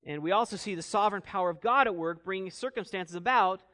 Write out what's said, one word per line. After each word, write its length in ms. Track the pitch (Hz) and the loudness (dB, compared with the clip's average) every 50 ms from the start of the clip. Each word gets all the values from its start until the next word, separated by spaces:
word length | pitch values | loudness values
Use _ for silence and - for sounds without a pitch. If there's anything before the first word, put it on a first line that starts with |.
| _ | _
And 180 | - 147 151 | -8 -8 -4
we 100 | 151 165 | 0 2
also 240 | 190 214 233 226 208 | 2 2 2 0 -2
see 200 | 180 - 208 185 | -8 -6 -6 -6
the 60 | 165 | -6
sovereign 400 | 160 - - 208 202 214 202 196 | -6 -2 0 2 2 2 0 -2
power 280 | - - - 202 180 180 | -8 -6 -2 0 0 0
of 120 | 170 160 | -2 -2
God 260 | - 226 247 277 269 | 0 2 4 4 4
at 80 | 233 190 | 4 2
work, 280 | 170 160 165 170 165 _ | -2 -2 -4 -4 -6 _
bringing 280 | 180 190 190 190 185 | -6 -6 -6 -6 -8
circumstances 640 | - - - 262 254 240 190 - - 190 180 160 170 | -8 -6 -8 -6 -6 -6 -8 -6 -6 -6 -6 -6 -8
about 480 | 180 175 226 262 240 202 185 190 190 _ _ | -4 0 2 4 4 4 4 2 -2 _ _